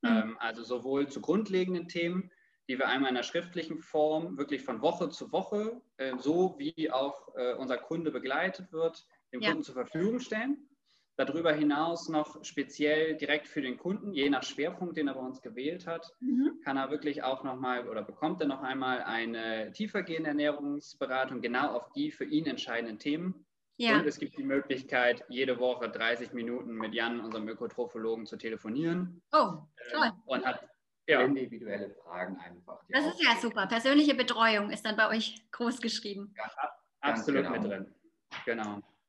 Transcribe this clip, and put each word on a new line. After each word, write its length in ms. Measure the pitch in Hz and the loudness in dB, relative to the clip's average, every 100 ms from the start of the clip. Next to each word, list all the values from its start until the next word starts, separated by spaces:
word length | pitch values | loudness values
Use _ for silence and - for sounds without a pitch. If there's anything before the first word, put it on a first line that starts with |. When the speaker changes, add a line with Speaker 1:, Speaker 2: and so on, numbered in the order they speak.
Speaker 1:
Mhm. 60 | - | 6
Speaker 2:
Ähm, 280 | 113 110 113 | 4 4 -2
also 220 | 117 113 | -4 -4
sowohl 460 | 117 123 123 139 143 | -4 -2 0 0 0
zu 120 | 131 | -2
grundlegenden 680 | 107 185 214 185 185 180 170 | 2 2 4 2 2 0 -2
Themen, 420 | 170 170 185 190 _ _ _ _ | -2 0 0 -4 _ _ _ _
die 100 | 127 | -2
wir 80 | 135 | 2
einmal 220 | 127 135 | 2 2
in 60 | |
der 80 | 127 | 2
schriftlichen 580 | 120 165 170 175 160 160 | 0 -4 -4 -6 -6 -8
Form 560 | - 156 151 156 165 139 | -4 2 2 2 -2 -6
wirklich 260 | 139 139 | -4 -4
von 200 | - 113 | -4 0
Woche 260 | 143 180 175 | 0 0 -4
zu 240 | - 131 | -4 -2
Woche, 480 | 165 190 208 214 240 _ _ | -2 0 -2 -2 -6 _ _
äh, 220 | 131 127 | -6 -2
so 360 | 135 170 185 160 | 2 4 4 2
wie 320 | 143 - 156 | -6 -2 0
auch, 440 | 127 139 - - | 2 0 -4 -10
äh, 200 | - 123 | -4 -2
unser 240 | 123 131 123 | -2 -2 -2
Kunde 320 | - 165 160 | -2 -2 -2
begleitet 600 | 127 131 139 185 185 185 | -2 -2 0 0 -2 -8
wird, 340 | 160 165 160 - _ _ | 0 -2 -2 -20 _ _
dem 80 | 247 | -2
Speaker 1:
Ja. 80 | 214 | 0
Speaker 2:
Kunden 160 | 302 | 0
zur 100 | 302 | -2
Verfügung 460 | 254 240 160 190 247 | -4 -4 2 2 2
stellen. 480 | - 214 247 294 - _ _ _ _ - | -2 -4 -2 -4 -6 _ _ _ _ -2
Darüber 360 | 135 147 165 | 0 2 4
hinaus 560 | 151 147 147 160 170 - | 4 4 2 0 -2 -2
noch 360 | 156 151 143 | -2 -2 -6
speziell 720 | - - 135 - 147 156 160 156 | -10 -6 -6 0 4 4 4 0
direkt 320 | 147 151 - | 0 0 0
für 120 | - | -4
den 160 | 135 123 | -4 -4
Kunden, 360 | 175 208 208 | -4 -4 -4
je 180 | 196 139 | 2 4
nach 140 | 139 | 4
Schwerpunkt, 520 | - - 151 180 180 151 | 0 -2 -2 -2 -6 -2
den 120 | 147 | -2
er 60 | |
bei 60 | 131 | -2
uns 220 | 127 127 | -8 -8
gewählt 440 | 123 113 139 180 170 | -12 -6 -6 -6 -6
hat, 280 | 165 - _ | -8 -8 _
Speaker 1:
Mhm. 400 | 254 240 277 - | 0 4 4 2
Speaker 2:
kann 140 | - 135 | -2 -2
er 140 | 135 | 0
wirklich 340 | 147 147 143 | -2 -2 -2
auch 180 | 127 131 | -2 -2
nochmal 460 | 135 127 131 123 120 | -4 -4 -2 -2 -2
oder 140 | 110 | -6
bekommt 380 | 101 - 156 180 | -6 -2 -2 0
er 60 | 147 | 0
noch 160 | 135 | 0
einmal 400 | 135 135 127 127 | -2 -2 0 0
eine 720 | - 113 113 117 113 110 107 | 0 -2 -2 -2 -2 -2 -4
tiefergehende 560 | - 214 208 180 160 160 | -4 -2 -2 -2 -2 0
Ernährungsberatung, 1120 | 147 147 147 143 143 - - 135 131 131 127 | 2 2 2 -2 -4 -6 -6 -2 0 0 0
genau 300 | 117 123 143 | 0 2 2
auf 200 | 120 - | 0 -4
die 200 | - 151 | -4 -4
für 120 | - | -2
ihn 220 | - 151 156 | 0 0 0
entscheidenden 540 | 123 - 117 117 107 | -4 -2 -2 -4 -4
Themen. 460 | 147 151 180 185 _ _ _ _ | -2 -2 -2 -4 _ _ _ _
Speaker 1:
Ja. 180 | 240 214 | 4 4
Speaker 2:
Und 100 | 151 | 4
es 120 | - | -2
gibt 180 | 139 - | -8 -6
die 80 | |
Möglichkeit, 800 | 135 135 139 131 131 135 123 120 - | 0 0 0 -4 0 4 4 4 -2
jede 300 | 123 131 120 | -2 0 2
Woche 300 | 127 123 117 | 2 0 -4
dreißig 460 | 107 113 120 123 | -2 0 0 -4
Minuten 400 | 123 117 123 120 | -6 -4 -4 -6
mit 200 | 113 110 | -6 -4
Jan, 240 | 113 117 120 | -2 -2 -2
unserem 280 | 110 110 107 | -6 -6 -6
Ökotrophologen, 800 | 113 117 - 117 117 110 113 107 | -6 -8 -6 -6 -4 -2 -4 -6
zu 100 | 110 | -8
telefonieren. 880 | 113 110 107 123 165 175 180 - _ | -8 -6 -4 -2 0 0 -2 -8 _
Speaker 1:
Oh, 60 | 302 | 4
Speaker 2:
Ähm, 540 | 214 160 - _ - | 4 0 -12 _ -6
Speaker 1:
toll. 200 | - 262 - - | 0 0 0 -4
Speaker 2:
und 200 | - 381 | 0 0
hat, 220 | - - _ _ _ - | -2 -8 _ _ _ 4
ja. 140 | 143 | 6
Speaker 3:
Individuelle 680 | 127 139 127 117 110 101 98 | 6 4 0 -6 -6 -6 -6
Fragen 460 | - 82 87 92 90 | -10 -14 -8 -6 -6
einfach, 460 | 87 87 - - _ | -12 -18 -18 -18 _
die 60 | |
Speaker 1:
Das 140 | 262 302 | 0 2
ist 140 | - | 2
ja 100 | 294 | 4
Speaker 3:
aufstehen. 200 | 233 233 | 4 2
Speaker 1:
super. 160 | 214 196 | 0 0
Persönliche 480 | 226 254 294 294 | 2 6 8 8
Betreuung 560 | 254 240 226 226 208 208 | 6 4 6 6 6 2
ist 140 | 202 | -2
dann 100 | 226 214 | -4 4
bei 120 | 214 | 4
euch 420 | 220 220 - _ | 4 -2 -6 _
groß 300 | - 240 247 | -2 -2 0
geschrieben. 520 | 233 - - 196 - - | -2 -4 -4 -8 -10 -10
Speaker 2:
Ja, 80 | 107 - - - _ _ | -10 -4 -6 -6 _ _
Speaker 3:
Ganz 180 | 143 113 | 0 2
Speaker 2:
absolut 220 | 147 139 | 4 2
Speaker 3:
genau. 140 | - 117 | 2 0
Speaker 2:
mit 60 | |
drin. 300 | 104 95 98 - _ _ _ - | 0 -2 -6 -14 _ _ _ -10
Genau. 360 | - 117 107 104 - _ | -4 -2 -2 -6 -10 _